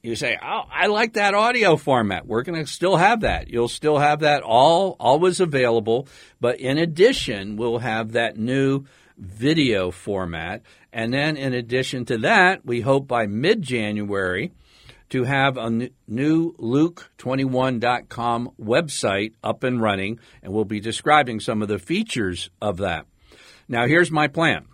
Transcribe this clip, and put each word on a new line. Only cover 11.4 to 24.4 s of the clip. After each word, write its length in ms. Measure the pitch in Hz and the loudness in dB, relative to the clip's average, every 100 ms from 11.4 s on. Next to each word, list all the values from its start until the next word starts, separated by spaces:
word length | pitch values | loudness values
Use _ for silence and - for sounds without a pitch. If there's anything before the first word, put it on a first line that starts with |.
| 135 | -4
addition 520 | 123 117 127 131 135 117 | -4 -2 -2 -2 -6 -4
to 140 | 120 | -2
that, 440 | 139 214 180 190 | 2 4 4 2
we 180 | - 120 | -4 -4
hope 260 | 110 135 135 | 2 0 2
by 180 | 120 107 | -2 -2
mid-January 1300 | 104 156 233 135 120 104 104 101 101 92 92 151 _ _ _ - - _ | -2 0 0 0 -2 -2 -4 -4 -2 -2 -2 -6 _ _ _ -20 -20 _
to 140 | 131 123 | -2 0
have 320 | 139 135 131 | 2 0 0
a 60 | |
n-, 260 | 117 113 123 _ - | -4 -4 -4 _ -10
new 480 | 113 147 160 165 - | -4 0 0 0 -4
Luke 540 | 113 135 165 170 - _ | -2 2 2 -2 -20 _
twenty-one 640 | 123 131 135 127 131 123 | -6 -2 0 0 0 0
dot 280 | 117 120 - | 0 0 -4
com 440 | - 117 117 120 - | -6 -2 -2 -4 -10
website 720 | 107 131 160 - 113 98 110 _ | 0 0 0 -4 -2 0 -2 _
up 200 | 110 110 | -6 -4
and 180 | 131 123 | -2 0
running, 380 | 110 98 95 113 - - | 0 0 -4 -8 -14 -20
and 120 | - | -6
we'll 100 | 104 | -4
be 160 | 101 107 | -2 -4
describing 600 | 107 110 151 151 127 110 | -6 -4 4 4 4 -4
some 200 | - 110 | -4 -4
of 60 | 104 | -2
the 120 | 101 | -4
features 680 | - 180 226 127 95 90 - _ | -2 -4 -2 -2 -2 -4 -10 _
of 160 | 107 87 | -4 -2
that. 300 | 95 80 - _ _ - - - - | -4 -4 -8 _ _ -20 -20 -20 -6
Now, 200 | 117 123 | -2 2
here's 240 | 165 170 | 4 2
my 160 | 156 147 | 2 0
plan. 400 | 165 | 2